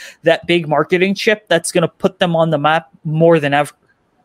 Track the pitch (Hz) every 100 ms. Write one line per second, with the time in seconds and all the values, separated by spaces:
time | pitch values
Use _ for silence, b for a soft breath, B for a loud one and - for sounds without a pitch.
0 | B B 165 160 165 175 151 147 156 180
1 | 196 196 220 214 - 170 - - - _
2 | 185 - 180 165 165 147 151 165 - _
3 | 160 156 165 165 139 143 147 - _ _
4 | _ _